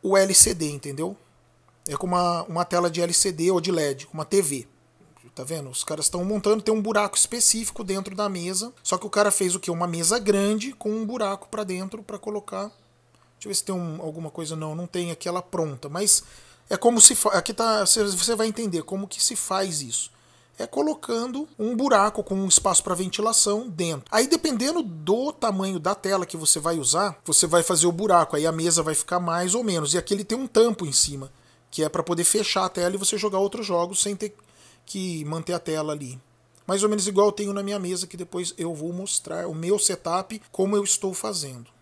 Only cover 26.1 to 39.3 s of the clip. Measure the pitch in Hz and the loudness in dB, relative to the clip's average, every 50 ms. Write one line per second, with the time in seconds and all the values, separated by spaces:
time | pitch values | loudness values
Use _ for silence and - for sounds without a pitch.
26.1 | 196 190 180 170 - 165 156 151 - 160 147 160 170 165 139 - - 165 196 202 | 0 0 -2 -4 -6 -2 2 2 2 2 2 0 0 0 0 0 2 2 2 0
27.1 | 160 - _ - 151 - - 165 156 175 165 - 180 156 160 175 170 165 208 214 | -2 -6 _ 2 4 4 4 6 6 6 6 6 4 4 4 4 2 2 2 6
28.1 | 185 170 156 - - 147 151 165 160 160 160 175 165 170 156 156 156 - - - | 6 6 6 4 2 0 0 0 0 2 0 2 2 2 2 2 0 -2 0 0
29.1 | 180 180 175 170 165 175 180 185 175 240 247 214 185 165 151 143 156 180 165 - | -2 -2 0 0 0 0 0 0 0 0 0 0 0 0 0 0 0 0 0 0
30.1 | 202 202 208 - 220 247 269 247 _ 220 226 240 214 - 185 151 131 - - - | -2 -2 0 -2 -4 -4 -4 0 _ 6 6 6 4 0 -4 0 2 2 2 2
31.1 | 143 139 135 135 - _ _ _ _ _ _ _ - - 156 151 - 175 165 - | 0 -8 -12 -14 -18 _ _ _ _ _ _ _ -4 -2 -2 0 0 -2 -2 -2
32.1 | 175 165 170 - - 208 208 - - 196 190 185 - - 175 180 185 196 196 - | 0 2 4 4 4 2 2 0 0 0 0 0 0 0 -2 0 0 0 -2 -2
33.1 | - 208 208 214 196 190 196 202 202 226 226 196 180 170 175 175 196 175 - 202 | -2 0 -2 0 0 0 0 0 -2 -6 -6 -2 0 0 -2 -2 0 -2 -2 -2
34.1 | 202 190 220 208 - _ _ _ _ _ - - - _ _ - - 196 185 185 | -2 -4 -6 -8 -8 _ _ _ _ _ -20 -20 -20 _ _ -12 -8 -6 -6 -4
35.1 | 170 160 151 147 160 165 160 - 175 170 165 - 156 156 151 151 151 151 143 127 | -6 -6 -6 -6 -6 -6 -4 -4 -4 -4 -2 -4 -4 -2 -2 -4 -6 -8 -8 -12
36.1 | 127 131 _ _ _ _ _ _ _ - _ - 185 196 202 214 214 208 185 208 | -14 -16 _ _ _ _ _ _ _ -20 _ -2 0 2 2 2 2 2 -2 0
37.1 | 196 190 202 208 202 208 208 202 202 202 196 196 208 202 185 175 185 175 180 175 | 2 4 4 4 4 0 -4 -4 -4 -6 -4 -6 -6 -4 -4 -4 -4 -6 -6 -8
38.1 | - 175 180 170 - 180 180 170 - - 170 170 82 147 151 170 175 180 190 202 | -10 -14 -14 -10 -8 -8 -8 -8 -8 -6 -6 -6 -6 -6 -8 -8 -8 -8 -6 -4
39.1 | - - - - | -4 -4 -4 -4